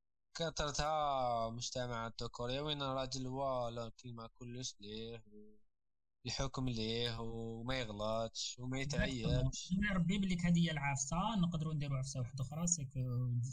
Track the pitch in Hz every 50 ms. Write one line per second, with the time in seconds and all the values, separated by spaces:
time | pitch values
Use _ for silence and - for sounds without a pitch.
0 | _ _ _ _ _ _ - - 165 160 - - 156 147 135 123 147 151 156 156
1 | 151 147 139 135 127 123 120 117 113 117 113 120 120 - - 127 123 123 120 113
2 | 113 113 - - 120 117 - - 120 120 127 139 147 151 151 143 139 135 131 135
3 | 131 127 127 135 131 127 127 135 139 135 131 127 123 117 117 117 117 113 - -
4 | - 123 120 117 113 113 - - 123 120 120 123 131 - - - 101 104 107 110
5 | 113 113 117 113 107 107 104 107 - - - - - _ _ _ _ _ _ _
6 | _ _ _ _ - 123 - - 139 131 - - 127 131 123 113 110 110 113 117
7 | 120 120 113 113 117 113 113 113 113 113 113 113 117 123 131 131 123 107 104 101
8 | 107 110 110 113 113 113 - - - - - - 127 127 127 131 135 139 143 123
9 | - - 135 127 147 - - 127 131 135 - - - - 180 196 208 208 196 185
10 | 165 165 202 208 196 190 180 175 175 175 175 170 170 170 156 147 139 139 139 131
11 | - - - 170 196 220 233 202 175 170 - 151 151 160 156 147 143 139 135 131
12 | 131 - - 131 120 113 - 135 131 - 143 160 175 175 170 165 135 - - 131
13 | 127 127 123 123 127 123 123 120 120 131